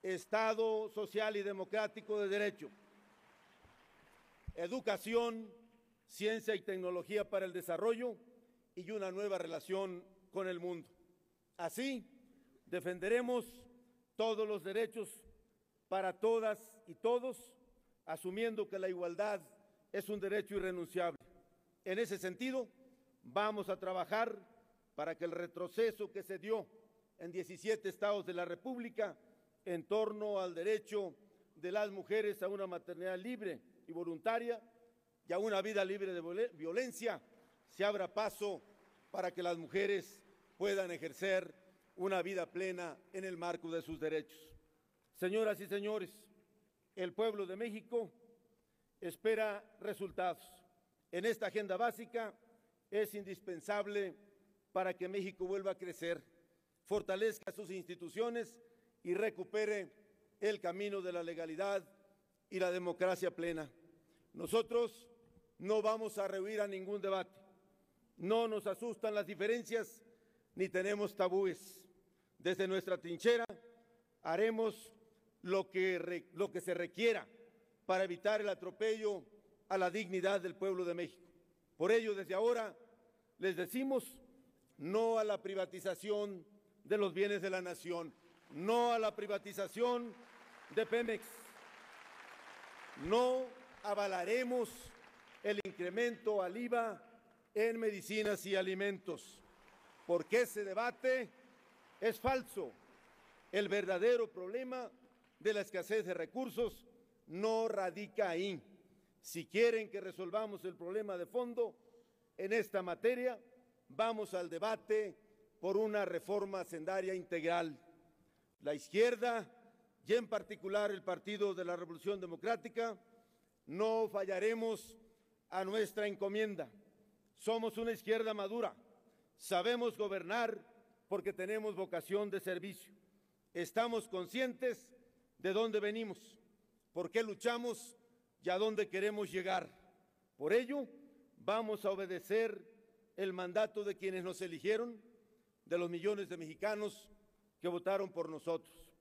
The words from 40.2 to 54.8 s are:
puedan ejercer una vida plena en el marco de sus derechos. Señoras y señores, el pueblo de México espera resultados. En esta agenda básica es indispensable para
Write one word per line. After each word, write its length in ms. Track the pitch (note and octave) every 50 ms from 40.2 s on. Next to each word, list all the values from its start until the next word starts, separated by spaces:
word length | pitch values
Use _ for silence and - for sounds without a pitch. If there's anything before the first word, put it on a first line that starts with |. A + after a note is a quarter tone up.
| - - - _ _ _ _
puedan 340 | - F#3 G3+ G3 G3 F#3+ F3
ejercer 600 | F3 D#3 D#3+ D#3+ C3+ - F#3+ G3 F#3 F#3 F#3 F3+ - - - - _ _ _ _ _
una 260 | - F3+ G3 G3 F3+
vida 280 | E3+ F#3 G3 F#3 E3+ -
plena 460 | - F3 F#3+ F#3+ F3+ F3+ F3 E3 C#3 - - - -
en 100 | F#3+ F#3+
el 120 | F#3+ F3+
marco 340 | E3 E3+ F3 E3+ E3+ - E3
de 100 | E3 E3
sus 180 | D#3 E3 D#3+ D3
derechos. 500 | D#3 D#3 D#3 D#3 - - - - - - - - _ _ _ _ _ _ _ _ _ _ _
Señoras 460 | - F#3 F3+ G3 A3 A3 G#3+ G3+ D#3+
y 80 | G3+
señores, 440 | E3+ G3 G3+ G3+ G#3 G#3+ G#3 F#3 - - - - - - - _ _ _ _ _ _ _ _ _ _ _
el 180 | G3 F3+ F3+ E3+
pueblo 320 | G3+ A3 A3+ G#3 G3+ G3
de 100 | F3 F#3
México 560 | G3+ A#3 A#3 G#3 A3 - - A#3+ A#3 A3 D#3 - - - - - _ _ _ _ _ _ _ _ _ _ _ _ _
espera 640 | - E3+ E3 - - A3 A3 G#3+ A3 G#3+ G3+ G#3 G#3 - - -
resultados. 640 | F#3+ G#3 G3+ - G3 F#3 - - F3+ F3+ E3+ - - - - - - _ _ _ _ _ _ _ _ _
En 140 | - F3 F#3
esta 220 | A#3 A3 A3+ A3+
agenda 300 | F#3+ E3 G#3+ G#3 F#3+ F#3
básica 560 | F#3 A#3 A#3+ - - A#3 E3 - A#3 A3+ G#3 - _ _ _ - _ _ _ _ _ _ _
es 240 | G3 G#3 G#3+ G#3 G#3
indispensable 1040 | G#3 G3 F#3+ F#3 - - F#3+ F3+ D#3+ - - G#3 G#3 G3+ G3+ G#3 G3+ G3 F#3 - - - - - _ _ _ _ _ _ _
para 240 | _ F#3+